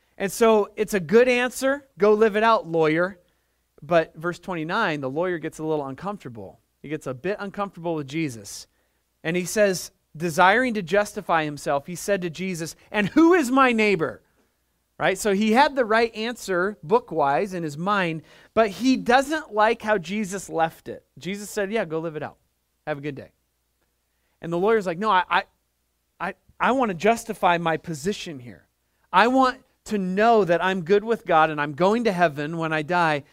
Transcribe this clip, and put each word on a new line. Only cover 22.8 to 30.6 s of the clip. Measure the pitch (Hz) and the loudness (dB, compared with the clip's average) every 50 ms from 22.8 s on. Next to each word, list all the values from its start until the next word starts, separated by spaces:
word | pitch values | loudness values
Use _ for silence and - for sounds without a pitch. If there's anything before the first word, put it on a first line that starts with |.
| _ | _
Have | - 147 143 | -8 -8 -8
a | 139 | -8
good | 147 139 | -10 -10
day." | 127 104 - _ _ _ _ _ _ _ _ _ _ _ _ _ _ _ _ _ _ _ _ _ _ | -12 -14 -18 _ _ _ _ _ _ _ _ _ _ _ _ _ _ _ _ _ _ _ _ _ _
And | - 165 170 | -8 -6 -4
the | 175 | -2
lawyer's | 185 208 226 220 196 | 0 2 2 2 0
like, | 185 170 165 | -2 -4 -4
"No, | 208 220 | -2 0
I, | 202 185 175 - | 2 2 2 2
I, | 170 185 196 - _ _ _ _ _ _ _ _ _ _ _ _ _ - | 0 -2 -2 -2 _ _ _ _ _ _ _ _ _ _ _ _ _ -12
I, | 165 180 196 - _ _ _ - | -10 -10 -10 -12 _ _ _ -2
I | 170 196 240 | 0 0 2
want | 269 254 220 | 2 0 -2
to | 185 | -2
justify | 165 139 202 233 226 - - 208 - - 185 175 170 | 0 2 2 2 0 -2 -10 -6 -2 0 2 2 2
my | 170 165 160 | 0 -2 -4
position | 147 - - 165 143 131 185 208 - - 185 156 135 | -4 -4 -8 -10 -6 -6 -6 -6 -6 -8 -12 -14 -14
here. | 120 123 95 73 _ _ _ _ _ _ _ _ _ _ - | -14 -18 -20 -20 _ _ _ _ _ _ _ _ _ _ 2
I | 180 208 240 | 4 4 4
want | 254 262 262 254 247 - _ _ _ _ _ | 4 4 4 2 2 -2 _ _ _ _ _
to | - 214 208 | -6 -4 -4
know | 190 180 185 196 214 233 233 220 196 | -2 -2 0 2 4 6 6 6 4
that | 160 175 170 | 4 2 2